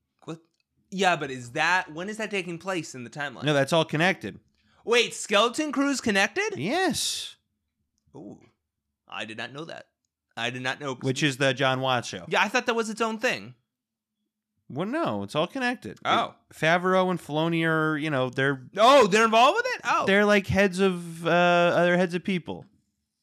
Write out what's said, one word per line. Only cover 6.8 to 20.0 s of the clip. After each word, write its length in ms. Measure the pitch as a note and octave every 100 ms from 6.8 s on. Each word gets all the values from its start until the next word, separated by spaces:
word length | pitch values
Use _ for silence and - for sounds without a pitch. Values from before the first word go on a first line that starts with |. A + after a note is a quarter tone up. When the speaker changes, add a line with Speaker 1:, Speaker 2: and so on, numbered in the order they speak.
| F#4 - - - - - _ _ _ _ _ _ _ C3+
Speaker 1:
Ooh. 240 | F3+ - _ _ _ _ _ _ -
I 160 | F#2+ A2
did 120 | A2
not 140 | A#2
know 140 | C3+ E3
that. 220 | - - _ _ _ _ -
I 120 | A#2
did 140 | B2+
not 180 | B2+ C3+
know. 140 | C#3+ B2
Speaker 2:
Which 280 | C3 C3
is 140 | D#3 B2+
the 160 | C#3
John 260 | B2+ C3+ C3
Watts 300 | C3 B2 -
show. 160 | F#2+ E2+
Speaker 1:
Yeah, 140 | F#3
I 80 | G3+
thought 160 | B3+ A#3+
that 100 | A3+
was 140 | A3
its 100 | A3
own 200 | A3+ A3
thing. 360 | B3 C3+ G#2 B2+ _ _ _ _ _ _ _ _ _ _ -
Speaker 2:
Well, 180 | A#2+ G3
no, 360 | D#4 D#4 G#2
it's 100 | G2+ D3
all 120 | F3
connected. 500 | C4+ B3 - G#2 -
Speaker 1:
Oh. 300 | - F3 - - _
Speaker 2:
It, 60 | -
Favreau 540 | D#3 F3 F3+ F#3 F#3
and 80 | F3
Filoni 440 | - D3 E3 E3 E3
are, 300 | D#3+ D#3 D#3
you 120 | D#3
know, 200 | C#3 B2+
they're 340 | B2 C3+ C3+ B2+ F#3+
Speaker 1:
Oh, 320 | A3+ C#4+ G#3
they're 160 | G#3+
involved 320 | A3+ A3+ C4 G#4
with 80 | B4+ A4+
it? 60 | A#3
Oh. 200 | D#4+